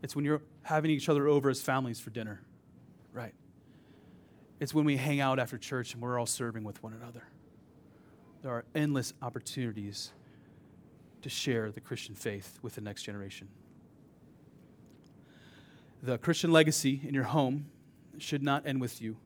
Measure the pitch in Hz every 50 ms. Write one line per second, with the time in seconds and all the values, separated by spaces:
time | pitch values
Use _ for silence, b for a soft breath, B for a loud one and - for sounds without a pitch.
0 | - 135 - 143 147 143 151 147 - - - - - - 156 156 151 160 156 139
1 | 135 - 151 143 139 147 147 143 135 139 127 131 - - 131 135 131 123 113 -
2 | - 120 107 117 113 107 104 - - - - - _ - - - - - - -
3 | - - - 123 120 110 - - - - - - B B B B B B B B
4 | B B B B B B B B B B - - 147 135 - 156 151 151 143 131
5 | 127 147 143 139 139 135 131 131 123 117 - 117 - - 135 127 120 - - 120
6 | 117 123 123 123 120 117 - - 123 117 110 113 107 107 101 - - 113 110 113
7 | 117 120 120 120 - - - - - - - - - - - - - B B B
8 | B B B B B B - - - 135 120 117 - - - 151 151 147 143 131
9 | 120 - - - - 120 117 123 - - - 135 127 117 104 107 101 101 101 -
10 | - - - - B B B B B B B B B B B B - - - -
11 | - - - - - 131 - - - 143 123 113 110 107 101 - - - 127 110
12 | - - 107 - - 117 101 101 95 - - - - - - - 107 104 101 -
13 | - - 104 101 98 98 - - - 98 - - - - - - - - - -
14 | - - - - - - - - - - - - - - - - - - - -
15 | - - - - B B B B B B B B B B B B B B B B
16 | - 127 127 117 - 170 165 - - 165 165 160 160 156 151 - - 135 135 139
17 | 143 131 139 139 127 104 127 156 139 127 131 147 147 - - - - - - -
18 | - - - 151 - - 151 143 139 143 139 143 139 147 135 131 127 117 - -
19 | 113 110 110 110 -